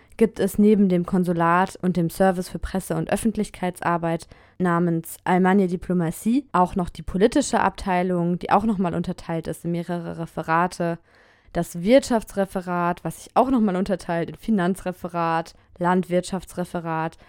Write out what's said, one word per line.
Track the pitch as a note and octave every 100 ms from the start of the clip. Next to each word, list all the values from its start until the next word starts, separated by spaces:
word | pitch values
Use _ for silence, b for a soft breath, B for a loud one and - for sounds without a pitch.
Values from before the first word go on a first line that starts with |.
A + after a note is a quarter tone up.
| b -
gibt | A3 -
es | F#3+ -
neben | G#3 G#3+ G3
dem | F3+ F3
Konsulat | F#3+ F3+ E3+ E3 F3 F#3+ -
und | F3+ F3+
dem | E3
Service | - F#3+ F3+ F3+
für | F3
Presse- | - F#3+ - D#3+
und | D#3+
Öffentlichkeitsarbeit | G3+ A#3 G#3+ G3+ - F3+ F3 - E3+ E3+ E3 - b b b
namens | F3+ E3+ F3 E3 E3 - -
Allemagne | F3+ F#3 G3 F#3
Diplomatie | F3 - F3+ E3 - A3 B3+ -
auch | F3 F3+ G3
noch | F3
die | -
politische | D#3+ F#3 A3+ - - A#3
Abteilung, | F#3+ - - F3+ F#3 F3+ E3+ F3
die | -
auch | F#3+
nochmal | A3+ F#3+ F#3 E3
unterteilt | F3 F3+ - E3 -
ist | D#3+ E3+
in |
mehrere | E3+ E3+ F3 E3+ E3
Referate, | E3 - D#3+ E3 F3+ - E3+ E3+ b b b b b
das | - E3+ F3
Wirtschaftsreferat, | F3 C4 - A#3 - G3 F#3+ G3 F3+ F3 F3 F3
was | E3 - -
sich | -
auch | B3
nochmal | C4 G#3+ F3+
unterteilt | F#3 F3+ - E3+ D#3+
in | D#3
Finanzreferat, | - G#3+ F3+ F#3+ F#3 F3+ F3 E3+ E3 E3 E3+ b b -
Landwirtschaftsreferat, | F3 F#3 F3 F3+ F3+ F#3+ - - F3+ F3+ E3 D#3+ D#3+ -